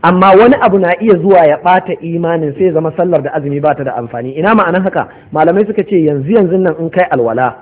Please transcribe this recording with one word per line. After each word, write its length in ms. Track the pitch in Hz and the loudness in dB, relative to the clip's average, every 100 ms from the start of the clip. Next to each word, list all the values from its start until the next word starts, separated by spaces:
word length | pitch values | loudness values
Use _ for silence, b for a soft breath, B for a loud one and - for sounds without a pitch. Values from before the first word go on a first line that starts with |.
Amma 280 | 165 180 190 190 | 2 2 4 6
wani 180 | 233 277 | 6 4
abu 160 | 233 196 | 2 2
na 140 | 175 175 | 0 0
iya 140 | 220 185 | 2 2
zuwa 280 | 185 190 160 | 4 4 4
ya 100 | 151 | 2
ɓata 360 | 170 185 185 170 | 2 0 0 -10
imanin, 520 | 165 170 170 165 156 | -6 -4 -2 -2 -4
sai 120 | 139 185 | -2 -2
ya 80 | |
zama 180 | 160 160 160 | 0 -4 -4
sallar 240 | 180 165 | -2 0
da 100 | 139 | -2
azumi 260 | 151 143 143 | -6 -6 -4
ba 140 | 151 143 | -2 -2
ta 80 | |
da 100 | 135 110 | -4 -8
amfani. 400 | 117 120 123 135 | -8 -10 -10 -4
Ina 160 | 180 220 | 0 2
ma'anar 260 | 180 175 | 2 0
haka? 240 | 190 180 123 B B | -2 -4 -6 B B
Malamai 340 | 151 156 185 208 | 0 2 2 0
suka 180 | 214 | -2
ce 120 | 190 190 | -2 0
yanzu, 320 | 156 143 135 | 0 -2 0
yanzu 260 | 226 185 190 | 0 2 0
nan 180 | 185 156 | -2 -2
in 100 | 165 | -4
kai 180 | 180 180 | -2 -2
alwala 460 | 139 117 113 127 - | 0 -2 0 -2 -4